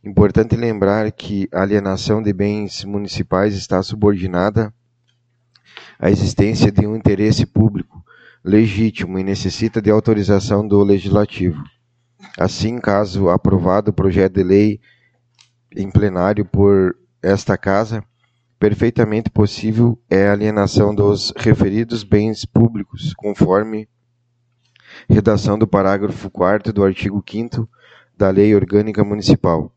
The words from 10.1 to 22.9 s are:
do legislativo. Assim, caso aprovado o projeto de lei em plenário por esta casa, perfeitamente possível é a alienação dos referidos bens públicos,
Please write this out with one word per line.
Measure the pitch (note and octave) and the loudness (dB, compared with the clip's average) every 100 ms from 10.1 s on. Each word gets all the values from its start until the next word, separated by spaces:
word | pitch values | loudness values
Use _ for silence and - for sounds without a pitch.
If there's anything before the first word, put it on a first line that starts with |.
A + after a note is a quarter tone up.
| G#2+ F#2+ G2 G2 G2+ G#2+ | 0 2 0 2 -2 2
do | G2+ | 2
legislativo. | G2+ G2 F#2+ G#2 G#2 - F2+ D2+ - _ _ _ _ _ - - | 4 2 2 0 0 -2 -4 -4 -12 _ _ _ _ _ -20 -4
Assim, | F2+ - G#2 A#2+ | -4 -2 -4 -2
caso | G#2+ G2+ G#2 F#2+ F#2+ | 0 0 0 0 0
aprovado | F2+ G2+ F#2+ F2 F#2+ G#2 | 2 2 0 2 0 -2
o | |
projeto | F#2+ F#2+ F#2+ F#2+ | -2 0 2 0
de | F#2+ | 0
lei | F#2 G2 G#2+ G#2 _ _ _ _ _ _ _ _ _ - | 2 4 2 -2 _ _ _ _ _ _ _ _ _ -10
em | F#2+ | -2
plenário | F#2+ G2+ F2+ F#2 G#2 F#2 | 0 0 0 0 -2 -2
por | F#2+ G2+ G2 F#2 - _ _ | 2 4 4 2 -4 _ _
esta | F2 G2+ - F#2+ | -2 -2 0 -2
casa, | - G2 A2 A2 - _ _ _ _ _ | 0 0 -2 -6 -12 _ _ _ _ _
perfeitamente | G#2+ G#2 A#2 B2 G#2+ G#2+ A2+ | -2 2 -2 0 0 0 -2
possível | - G#2 - A2 A2 A#2+ A2+ _ | 0 0 0 -4 2 0 0 _
é | F#2 G2+ | 2 2
a | |
alienação | G#2 G#2+ G#2+ G2 - G#2 | 2 0 0 0 2 0
dos | G#2 G2+ G2+ - - | 2 0 0 -4 -2
referidos | A2+ G#2+ G2+ G#2+ A#2 A2+ | 0 2 2 -2 -4 -6
bens | G2+ G#2 A2 G#2+ | 0 0 0 -6
públicos, | - - A#2 A2 G2 | -4 2 2 0 -10